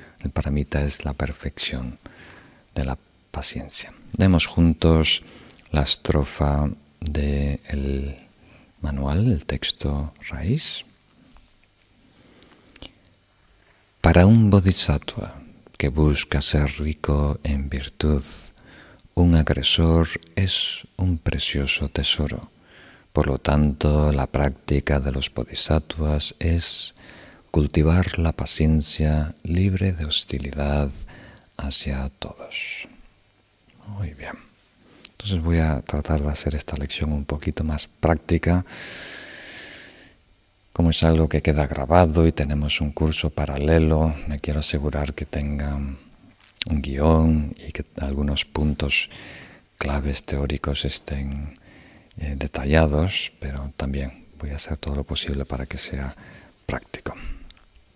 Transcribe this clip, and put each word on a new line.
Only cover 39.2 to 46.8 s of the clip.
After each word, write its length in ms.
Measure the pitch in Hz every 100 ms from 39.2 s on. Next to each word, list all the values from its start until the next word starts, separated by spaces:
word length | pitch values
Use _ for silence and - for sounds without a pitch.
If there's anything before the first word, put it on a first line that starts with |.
| - - - - - - - - - _ _ _ _ _ _
Como 180 | - 82
es 120 | 80
algo 260 | 80 80 80
que 140 | 76
queda 240 | 80 73 69
grabado 600 | - 67 87 87 80 82
y 60 |
tenemos 500 | 78 73 73 73 -
un 100 | 73
curso 380 | - 78 78 76
paralelo, 840 | - 73 71 73 82 80 78 80 73 78
me 100 | 71
quiero 220 | - 76
asegurar 540 | - 76 71 73 73
que 100 | -
tengan 720 | 73 71 71 71 71 71 69 67 - - - _ _ - -
un 160 | 76